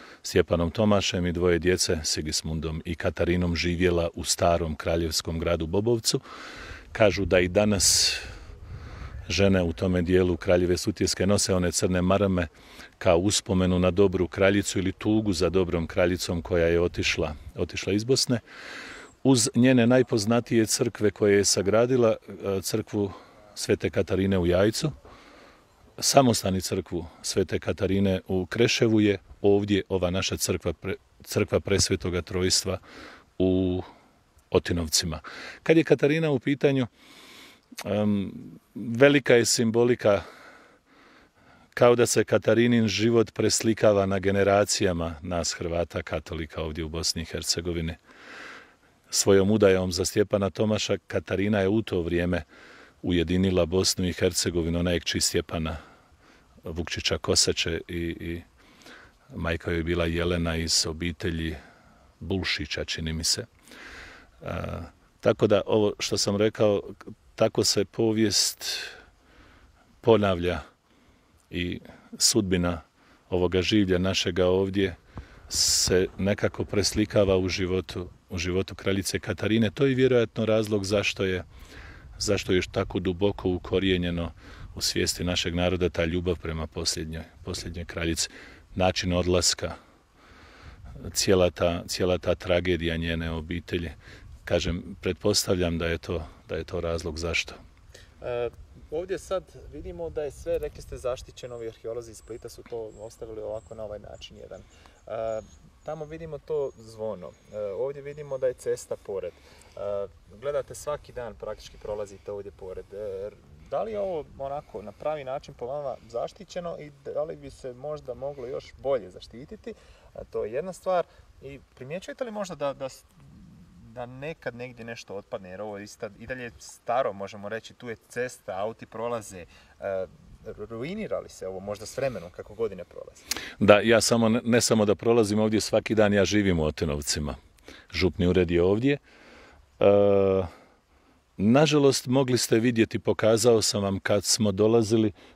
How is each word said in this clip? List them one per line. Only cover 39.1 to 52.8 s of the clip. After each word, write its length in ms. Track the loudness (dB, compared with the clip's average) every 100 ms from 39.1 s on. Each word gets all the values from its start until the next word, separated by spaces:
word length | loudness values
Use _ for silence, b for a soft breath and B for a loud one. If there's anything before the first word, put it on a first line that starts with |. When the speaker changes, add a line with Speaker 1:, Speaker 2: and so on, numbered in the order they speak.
| 8 6
Speaker 1:
je 100 | 6
simbolika, 800 | 6 2 2 4 4 4 4 2 B B B B B B B B B B B B B B B
kao 200 | 6 6
da 120 | 8 4
se 180 | 2
Katarinin 640 | 2 2 4 4 6 4 4
život 420 | 2 4 4 2
preslikava 720 | 0 0 2 0 4 4 6 4
na 120 | 2
generacijama 960 | 2 2 4 4 4 2 0 0 -4 -8
nas 320 | -4 -4 -2 -4
Hrvata 440 | -4 -2 -2 -6
katolika 600 | -6 -8 -6 -10 -8 -8
ovdje 220 | -6 -6
u 40 | -6
Bosni 340 | -4 -4 -4
i 20 |
Hercegovini. 680 | -6 -6 -4 -4 -2 -4 -4 -8 B B B B B B B B B _ _
Svojom 400 | 0 6 6 6
udajom 420 | 6 6 6 2
za 120 | -2
Stjepana 460 | -2 0 0 0 0
Tomaša 460 | 0 0 0 -2 -4 -4
Katarina 540 | -8 -4 -2 0 2
je 80 | 2
u 140 | 0
to 200 | 0 -2
vrijeme 400 | 0 0 0 -2 -6 B B B